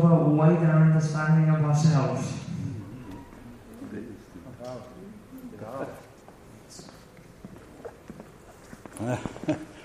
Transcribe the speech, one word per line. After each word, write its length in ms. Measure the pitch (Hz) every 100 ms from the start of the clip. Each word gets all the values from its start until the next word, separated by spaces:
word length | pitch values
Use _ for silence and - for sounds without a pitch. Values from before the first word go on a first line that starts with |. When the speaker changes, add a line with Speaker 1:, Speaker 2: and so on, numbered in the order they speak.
Speaker 1:
of 80 | 165
a 140 | 160
wider 460 | 151 151 160 170 160
understanding 840 | 156 160 156 151 151 156 160 156
of 80 | 156
ourselves. 720 | 147 147 160 143 120 - - - - - - - - - - - - - - - - - - 104 113 - - - 131 127 123 123 - - 196 - - - 120 104 107 135 143 - - - - - - - - - - - - - - - - - - - - - - - - - - - - - - -
Speaker 2:
<laughs> 560 | 113 120 - - - - - -